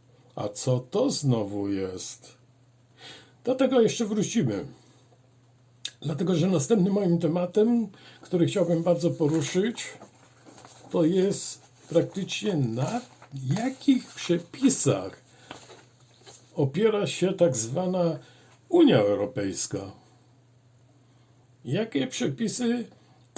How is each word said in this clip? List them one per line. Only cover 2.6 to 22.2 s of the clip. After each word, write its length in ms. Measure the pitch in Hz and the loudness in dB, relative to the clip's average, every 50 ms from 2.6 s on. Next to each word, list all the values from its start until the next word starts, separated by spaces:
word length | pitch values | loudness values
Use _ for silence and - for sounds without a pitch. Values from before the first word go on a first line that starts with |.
| _ _ _ _ _ _ _ _ - - - - - _ _ _ - | _ _ _ _ _ _ _ _ -20 -20 -20 -20 -20 _ _ _ -4
Do 100 | 233 254 | -4 0
tego 260 | 262 269 247 269 247 | 2 2 4 6 6
jeszcze 260 | 226 202 - - 240 | 4 4 4 0 -2
wrócimy. 580 | 196 208 208 185 - - 233 165 110 101 95 73 - - - _ _ _ _ _ _ _ _ _ _ _ _ _ _ _ _ _ _ _ _ - - - _ | -2 0 0 -2 0 0 0 0 0 0 -4 -6 -10 -14 -20 _ _ _ _ _ _ _ _ _ _ _ _ _ _ _ _ _ _ _ _ -16 -16 -16 _
Dlatego, 340 | - 147 160 139 190 170 185 | -8 -6 -4 -2 0 0 2
że 120 | 156 165 | 2 2
następnym 460 | 190 185 156 135 - 233 208 175 202 190 | 2 2 2 2 2 2 2 4 2 2
moim 260 | 208 202 175 170 170 | 0 2 2 2 2
tematem, 720 | 175 151 165 175 180 180 - 214 214 233 240 233 220 196 - - - - - - | 2 0 0 0 -2 0 2 2 2 4 4 2 0 -2 -8 -18 -20 -20 -20 -20
który 260 | - - 175 175 165 | -12 -4 0 2 2
chciałbym 360 | 139 - 202 170 160 175 165 170 | 2 2 0 0 2 0 0 2
bardzo 280 | 180 175 147 170 170 | 2 0 2 2 -2
poruszyć, 720 | - - 160 143 160 165 151 - - 185 202 233 226 - - - - - - - _ _ - _ _ _ _ - - - - - - - - - | 0 0 0 0 0 0 -2 -2 -2 0 0 0 -2 -6 -10 -14 -14 -18 -20 -20 _ _ -20 _ _ _ _ -20 -20 -20 -20 -20 -20 -20 -20 -6
to 140 | - 180 160 | -2 0 2
jest 580 | 160 190 185 185 202 190 - - - - - - - _ - - - | 2 2 2 2 0 0 -4 -6 -10 -12 -14 -18 -20 _ -20 -14 0
praktycznie, 680 | 147 165 - - - 196 185 - - - 208 214 185 | 0 0 0 0 -4 -8 -8 -6 -8 -6 -4 -2 0
na 440 | 151 127 110 110 120 139 165 214 247 - - - _ - - 139 135 131 127 160 208 | 0 0 0 -2 -2 -4 -4 -4 -6 -8 -10 -20 _ -20 -18 -16 -10 -4 -4 -2 -2
jakich 560 | 240 269 269 - - - 262 240 - - - | -2 -4 -6 -4 2 2 2 2 2 -6 -16
przepisach 1080 | - - - 170 170 - - - - 254 254 - - - 143 101 95 92 95 - - _ _ - - - - - - - - - - - _ _ _ - _ _ _ - - - - _ _ - | -14 -2 -2 -2 -2 -2 -8 -10 0 2 2 2 2 0 0 0 0 -2 -8 -12 -14 _ _ -20 -20 -20 -20 -20 -20 -20 -20 -20 -20 -20 _ _ _ -20 _ _ _ -20 -20 -20 -20 _ _ -2
opiera 520 | - 143 135 135 175 220 220 208 202 196 | -2 -2 0 0 2 2 2 2 2 -2
się 260 | 139 - - 175 190 180 | -2 -2 0 0 0 2
tak 240 | - 175 165 131 | 4 2 2 2
zwana 640 | - 113 117 135 175 185 180 180 180 175 170 156 139 - - - - - - _ _ _ - | 0 -4 -4 -4 -4 -2 -2 0 0 0 0 0 -4 -10 -18 -20 -20 -20 -20 _ _ _ 0
Unia 300 | - 359 330 262 165 117 | 4 6 6 8 8 6
Europejska. 920 | 101 101 104 95 104 101 - 107 101 95 85 - - - - 95 98 101 - - _ _ _ _ _ _ _ _ _ _ _ _ _ _ _ _ _ _ _ _ _ _ _ _ _ _ _ _ _ _ _ _ - | 6 4 2 0 -2 -4 -4 -4 -4 -4 -4 -6 -6 -6 -6 -8 -8 -10 -14 -18 _ _ _ _ _ _ _ _ _ _ _ _ _ _ _ _ _ _ _ _ _ _ _ _ _ _ _ _ _ _ _ _ -8
Jakie 420 | - 135 190 226 226 - 269 262 | -4 -4 -2 -4 -2 -2 -4 -4
przepisy 800 | 262 - - | -2 -4 -4